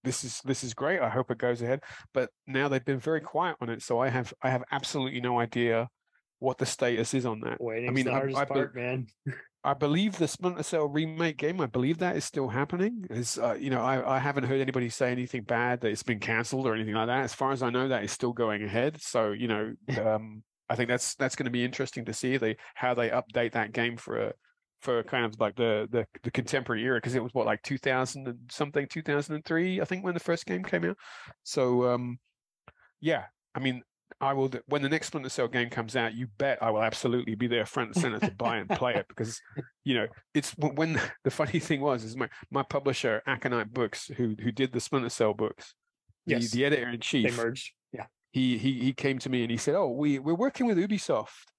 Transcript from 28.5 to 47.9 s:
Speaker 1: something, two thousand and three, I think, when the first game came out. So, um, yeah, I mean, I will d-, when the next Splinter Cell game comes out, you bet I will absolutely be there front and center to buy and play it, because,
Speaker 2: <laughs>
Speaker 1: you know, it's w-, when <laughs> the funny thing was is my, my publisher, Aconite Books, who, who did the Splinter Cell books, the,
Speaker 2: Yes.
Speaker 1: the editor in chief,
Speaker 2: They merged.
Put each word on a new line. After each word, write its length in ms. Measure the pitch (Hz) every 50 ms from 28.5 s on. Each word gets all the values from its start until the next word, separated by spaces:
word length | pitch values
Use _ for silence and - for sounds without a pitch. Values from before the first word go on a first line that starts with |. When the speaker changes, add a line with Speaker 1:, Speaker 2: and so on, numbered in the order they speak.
Speaker 1:
something, 340 | - - 151 143 147 160 143
two 140 | 135 - 165
thousand 320 | 151 - 147 143 143 - 151
and 80 | 151 -
three, 360 | - 165 165 175 185 185 190
I 40 | -
think, 180 | - 190 185 196
when 80 | 185 175
the 60 | 175
first 240 | - - 170 170 -
game 180 | - 185 180
came 220 | 190 - - 170 170
out. 140 | 170 - - - - - - - - - _ _
So, 440 | - - 147 131 123 123 123 123 123
um, 300 | 123 120 123 123 123 123 _ _ _ _ _ _ _ _ _ - _ _ _ _ _ _
yeah, 240 | - 156 160 135 95 - _ _ _ _ _
I 60 | 123
mean, 220 | 131 135 127 123 - _ _ _ _ _ - _
I 120 | 139 135
will 160 | 139 135 135 135
d-, 120 | 131 123 -
when 160 | - 143 147
the 60 | 139 135
next 200 | 156 156 - -
Splinter 200 | - 156 131 131
Cell 200 | - - 127 113
game 200 | - 127 120 120
comes 260 | - 123 113 110 113
out, 180 | 131 117 113 113
you 120 | 117 127 120 - -
bet 240 | 139 139 123 -
I 80 | 110 113
will 120 | 107 107
absolutely 520 | 110 113 - - - 123 117 123 - - 110
be 120 | 104 123
there 200 | 120 120 120 107
front 280 | - - - 123 110 -
and 20 | 180
center 160 | 165 127 107 104
to 100 | 107 98
buy 260 | 92 - 120 117 117 107
and 100 | 92 98
play 260 | 190 - 127 123 117
it, 120 | 101 98 _
because, 320 | - - 110 110 113 - - - -
Speaker 2:
<laughs> 280 | 147 131 - _ _ _
Speaker 1:
you 100 | 139 131
know, 120 | 117 104 - - - _ _ _
it's 200 | 151 143 - -
w-, 200 | - 147 147 139
when 260 | 143 160 165 160 113 - -
<laughs> 140 | - - _
the 60 | 135
funny 280 | - - 151 - - 165
thing 220 | - - 160 135
was 240 | 139 147 131 120 110
is 120 | 110 117
my, 120 | 131 127 - - - - _
my 120 | - 139
publisher, 600 | 135 - - 143 139 139 127 - - 120 110 110 -
Aconite 460 | 143 131 120 - 135 123 120 107 107
Books, 340 | 117 131 120 104 - - - - -
who, 180 | - 123 113 107 107
who 120 | 107 120
did 200 | 110 117 135 127
the 80 | 127 123
Splinter 280 | - - - 135 120 113
Cell 240 | - - 117 107 101
books, 400 | - 113 107 - - - - - _ _ _ _ _ _ _ _ _ _
the, 80 | 180 143
Speaker 2:
Yes. 160 | 120 117 113
Speaker 1:
the 140 | 110 120 135
editor 240 | 143 151 135 120 123
in 120 | 120 117
chief, 300 | - - - 139 110 123 120
Speaker 2:
They 60 | 120 117
merged. 280 | 117 123 - - - _ _ _ _